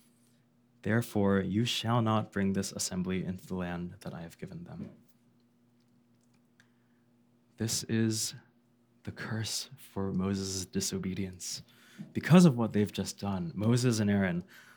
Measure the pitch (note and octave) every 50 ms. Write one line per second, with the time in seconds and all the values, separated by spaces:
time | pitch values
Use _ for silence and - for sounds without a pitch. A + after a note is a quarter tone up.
0 | _ _ _ _ _ _ _ _ _ _ _ _ _ _ _ _ - G#2+ G#2+ A#2
1 | A#2+ - - G#2+ G2+ G2 G2 G2 F#2+ F#2 F#2 G#2+ A#2+ A#2 - - - A2 A#2 A#2+
2 | A2+ A2 A2 G#2+ - - - G2+ G2 G2 G2 G2 F#2+ - - - - - F#2+ F#2
3 | F2+ F#2 F#2 F#2 D#2+ E2+ F#2 F#2 - - F#2 F#2 F2+ F2 F2 F2 F2 F2 F#2+ G2
4 | - F#2 - F2+ E2+ E2 - - - F2+ F#2+ E2+ F2 E2+ E2+ - - - - -
5 | _ _ _ _ _ _ _ _ _ _ _ _ _ _ _ _ _ _ _ _
6 | _ _ _ _ _ _ _ _ _ _ _ _ _ _ _ _ _ _ _ _
7 | _ _ _ _ _ _ _ _ _ _ _ - A2 A2 - - - - A2+ A2+
8 | A2+ A2+ A2 A2 - - - B2 - _ _ _ _ _ _ _ _ _ _ _
9 | - - - - - - A2+ A2 A2 - - - - - C3+ - - - - G2
10 | G2 G2 F#2+ F#2 F#2 G2 G2 F#2+ F#2+ F#2+ F#2+ F#2+ F#2 - - G2 G2 - - F#2+
11 | F2 F#2+ F#2 F2 G2 F#2 F#2 F2+ - - - - - - - - - - - -
12 | - - - - - - D3 F#3 F3+ E3+ B2+ A#2+ A#2 G#2+ - G#2 G#2 G2+ - -
13 | F#2+ - - - - G2+ G2 F#2 F2 E2 D#2+ F#2+ G#2 A2+ A#2+ B2 B2 B2+ A2+ G#2+
14 | G#2+ G2+ G2+ G2+ G2 F#2 E2+ F2 F2+ - - - - - -